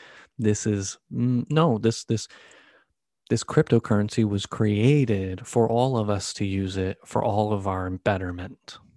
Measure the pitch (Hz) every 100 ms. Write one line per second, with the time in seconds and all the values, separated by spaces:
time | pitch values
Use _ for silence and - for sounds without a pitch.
0 | - - - - 107 104 110 101 95 -
1 | - 123 123 123 - 151 165 110 113 -
2 | - 110 - - - - - _ _ _
3 | _ _ - 120 - - - 117 - 104
4 | 104 - 107 101 - - 107 104 120 147
5 | 120 98 95 90 - 123 113 117 127 123
6 | 104 101 - - 101 98 95 98 92 -
7 | - 117 117 104 104 101 95 92 92 92
8 | - 98 90 90 90 - - - _